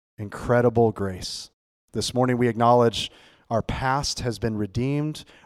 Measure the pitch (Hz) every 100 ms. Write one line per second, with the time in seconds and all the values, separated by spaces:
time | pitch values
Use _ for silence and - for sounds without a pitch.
0 | _ - 104 - - 123 120 113 113 107
1 | 98 90 - - - _ _ _ _ 113
2 | - 123 127 120 123 113 120 123 117 107
3 | - - - _ - 113 - - 131 135
4 | - - 123 104 117 107 104 110 131 143
5 | 151 151 - -